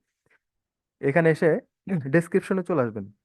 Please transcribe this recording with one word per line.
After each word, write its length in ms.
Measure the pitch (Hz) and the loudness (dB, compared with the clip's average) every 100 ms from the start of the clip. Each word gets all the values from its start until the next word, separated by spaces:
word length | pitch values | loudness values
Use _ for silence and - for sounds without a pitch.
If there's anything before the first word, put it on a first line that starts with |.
| _ _ _ _ _ _ _ _ _ _ | _ _ _ _ _ _ _ _ _ _
এখানে 280 | 139 170 160 | 0 2 2
এসে 300 | 156 170 190 - _ - 185 131 | 2 2 0 -4 _ -6 -6 0
ডেসক্রিপশনে 560 | 165 170 185 - 190 | 0 2 -2 -2 -4
চলে 180 | 180 160 | -2 -2
আসবেন। 300 | 120 107 98 _ | -2 -4 -14 _